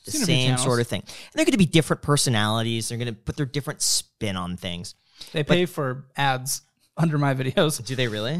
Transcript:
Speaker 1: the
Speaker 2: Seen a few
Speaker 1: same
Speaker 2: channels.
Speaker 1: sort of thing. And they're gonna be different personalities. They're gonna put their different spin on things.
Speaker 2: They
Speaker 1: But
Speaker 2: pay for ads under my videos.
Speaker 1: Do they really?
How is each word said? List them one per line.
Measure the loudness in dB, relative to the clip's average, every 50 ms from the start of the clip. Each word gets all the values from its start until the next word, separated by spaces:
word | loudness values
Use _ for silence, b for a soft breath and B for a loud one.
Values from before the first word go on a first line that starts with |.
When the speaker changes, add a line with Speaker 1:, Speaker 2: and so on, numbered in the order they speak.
| -10
Speaker 1:
the | -8
Speaker 2:
Seen | -4 -2
a | 0
few | 2 2
Speaker 1:
same | 4 4 2
Speaker 2:
channels. | 2 2 2
Speaker 1:
sort | 2 2 2
of | 0
thing. | 0 -4 -6
And | -6 -10 -16 -18 -18 -4 -2
they're | 0 2
gonna | 4 4
be | 4 4
different | 6 6 4 4 4 0 -2 0
personalities. | 2 2 2 2 2 2 2 2 2 2 0 0 -2 -2 -2 -4 -4
They're | -6 -6
gonna | -6 -6 -8
put | -8 _ -8 -6
their | -4 -4
different | -4 -4 -6 -6 -6 -6 -2
spin | -2 0 0 0 -2 _ _ -6 -6 -4 -4
on | -4 -4 -6 -6
things. | -6 -6 -8 -8 -8 -10 -12 -16 B B B B B B B
Speaker 2:
They | -4 -2
Speaker 1:
But | 0 2 2
Speaker 2:
pay | 2 2
for | 0 -2 -4 -4 -4 -6 -8 -12 _ _
ads | 0 0 0 0 -2 -4 -6 -6 -6 -8 _ _ _ _ _ _
under | -2 0 0 2
my | 2 0 0 0
videos. | 0 -2 0 2 2 2 2 0 -4 -6
Speaker 1:
Do | -6 -2
they | -2 -2
really? | -2 -2 -4 -4 -4 -2